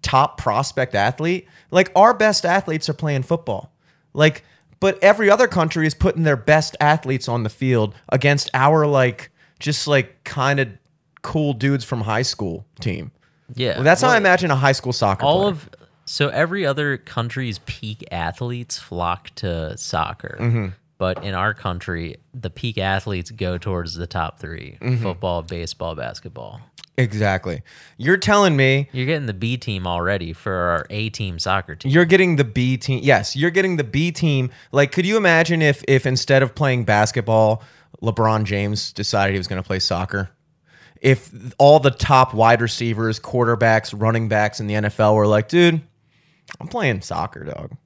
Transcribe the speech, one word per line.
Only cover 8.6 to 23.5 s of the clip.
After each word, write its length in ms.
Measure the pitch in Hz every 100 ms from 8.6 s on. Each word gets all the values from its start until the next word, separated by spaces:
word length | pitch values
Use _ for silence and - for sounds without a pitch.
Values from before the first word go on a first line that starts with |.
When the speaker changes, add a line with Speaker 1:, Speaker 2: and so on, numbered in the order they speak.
| 135 156 147
Speaker 1:
like, 440 | 139 127 117 - _ _ _
just, 280 | 147 147 151
like, 380 | 143 110 _
kinda 440 | - - 135 139 120 92 _ _ _ _
cool 300 | - 160 147
dudes 300 | 117 139 139
from 180 | - 123
high 200 | 107 107
school 440 | 123 - 98 82 - -
team. 300 | - 90 - _ _ _ _
Speaker 2:
Yeah. 200 | 120 123 69
Speaker 1:
Well, 60 |
that's 160 | 143 180
how 60 | 254
I 40 |
Speaker 2:
Well, 60 | 233
Speaker 1:
imagine 320 | 202 180 175
a 60 | 135
high 160 | 135
school 200 | 135 123
soccer 320 | 120 104 95
Speaker 2:
all 160 | 139 175
Speaker 1:
player. 100 | 202
Speaker 2:
of, 180 | 165 - - _ _ -
so 220 | - 143
every 360 | - 165 196
other 320 | 156 139 147 135
country's 600 | - - 117 131 123 104 -
peak 400 | - 110 107 -
athletes 680 | 87 82 - 120 120 120 -
flock 520 | - 87 85 87 - -
to 400 | 95 82 78 -
soccer. 600 | - 82 78 - - -
Speaker 1:
Mm-hmm. 260 | 120 117 98 95 _ _
Speaker 2:
But 280 | 92 92
in 100 | 101
our 200 | 92 101
country, 640 | 104 101 87 - 85 82 - _
the 180 | 131 110
peak 280 | - 120 107
athletes 520 | 95 98 110 95 85
go 280 | 110 90